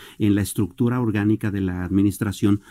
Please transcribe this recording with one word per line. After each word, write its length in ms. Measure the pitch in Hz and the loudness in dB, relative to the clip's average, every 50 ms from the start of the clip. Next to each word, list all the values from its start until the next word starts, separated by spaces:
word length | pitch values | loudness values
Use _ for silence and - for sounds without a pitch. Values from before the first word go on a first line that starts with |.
| - - - - | -20 -16 -6 0
en 160 | 110 101 98 | 2 2 2
la 80 | 104 | 2
estructura 580 | 95 - - - 101 87 - - 117 120 123 127 | 0 -2 -2 -4 -4 -4 -2 -2 -2 0 0 0
orgánica 500 | 123 110 101 104 101 107 110 107 113 107 | -2 0 0 0 0 0 0 0 -2 -4
de 120 | 98 101 | -4 -2
la 220 | 95 92 90 90 90 | -2 -4 -4 -4 -4
administración 760 | 87 92 98 101 101 95 - 110 101 95 - 110 101 104 101 - - | 0 2 2 2 2 0 -2 -4 -4 -2 0 0 2 2 0 -2 -8